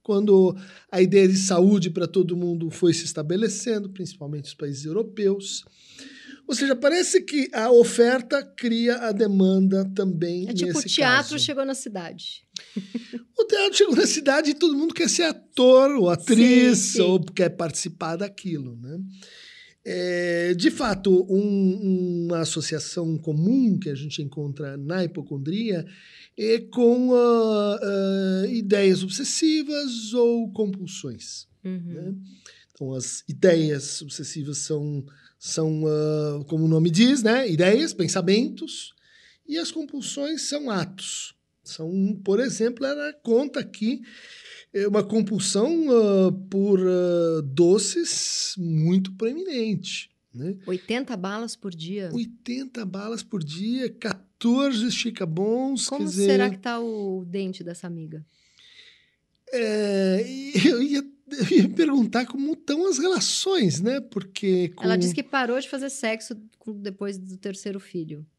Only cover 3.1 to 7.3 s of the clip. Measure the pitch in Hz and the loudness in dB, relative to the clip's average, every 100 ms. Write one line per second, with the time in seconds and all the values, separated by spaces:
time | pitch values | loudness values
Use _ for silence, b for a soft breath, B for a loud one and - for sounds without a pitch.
3.1 | - 151 185 226 - 247 214 190 - 175 | -8 -4 0 -2 -2 -4 -4 -6 -12 -12
4.1 | - 143 147 139 - 147 135 156 180 226 | -12 -10 -10 -12 -10 -10 -8 -6 -4 -6
5.1 | - 196 196 - - - B B B B | -2 0 0 -6 -12 -14 B B B B
6.1 | B B B - 233 277 254 285 349 359 | B B B -8 -2 0 2 2 2 2
7.1 | 370 - | 2 2